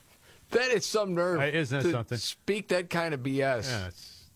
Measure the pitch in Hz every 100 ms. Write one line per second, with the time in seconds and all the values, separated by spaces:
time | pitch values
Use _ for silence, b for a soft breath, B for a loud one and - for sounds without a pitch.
0 | B B B B - 226 254 214 - 214
1 | 196 170 180 170 143 160 135 139 165 123
2 | 110 117 - - - 208 - 180 175 170
3 | 165 139 135 135 135 120 113 113 90 -
4 | - - -